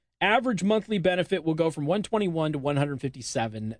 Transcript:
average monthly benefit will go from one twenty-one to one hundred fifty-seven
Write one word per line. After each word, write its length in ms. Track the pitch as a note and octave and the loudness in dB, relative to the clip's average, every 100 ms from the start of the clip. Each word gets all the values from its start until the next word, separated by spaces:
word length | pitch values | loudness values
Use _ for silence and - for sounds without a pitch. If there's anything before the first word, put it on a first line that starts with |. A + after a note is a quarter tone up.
| _ _ | _ _
average 420 | F#3 A#3 B3 G#3 | 2 4 2 0
monthly 340 | G3+ A3 G#3+ G#3 | 2 2 2 0
benefit 460 | F3 F3+ F3 F#3 | 2 2 0 0
will 120 | D#3+ D#3+ | 0 2
go 140 | E3 | 0
from 160 | D#3 C#3+ | 0 -2
one 180 | G3+ | -2
twenty-one 500 | - A3 G3 D#3+ D#3 | 0 0 0 0 -2
to 40 | D3+ | -2
one 200 | C#3+ C#3+ | 0 0
hundred 240 | C#3+ C#3 | 0 -2
fifty-seven 760 | C#3 C3+ A#2 B2+ A2+ G#2+ A2 | -6 -8 -6 -2 -2 -4 -8